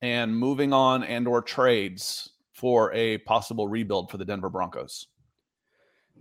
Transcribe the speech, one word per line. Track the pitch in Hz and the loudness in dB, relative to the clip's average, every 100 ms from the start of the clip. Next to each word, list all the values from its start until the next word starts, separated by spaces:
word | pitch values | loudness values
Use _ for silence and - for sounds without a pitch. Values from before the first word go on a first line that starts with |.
and | 123 120 113 113 | -4 -2 0 0
moving | 131 139 139 | 0 0 2
on | 135 131 131 | 4 4 2
and | - 120 120 | -2 -2 0
or | 120 | 0
trades | - - 127 113 98 92 - - - _ _ | 0 2 4 4 0 -8 -10 -10 -12 _ _
for | - 123 120 107 | -6 2 4 4
a | 113 113 107 | 2 0 -2
possible | - 110 - 113 104 | 0 0 0 -4 -4
rebuild | 110 104 98 90 | -4 -2 -2 -2
for | 98 | -10
the | |
Denver | 95 101 92 | -8 -6 -6
Broncos. | 92 87 - 67 - - _ _ _ _ _ _ _ _ _ _ _ | -4 -6 -6 -12 -14 -18 _ _ _ _ _ _ _ _ _ _ _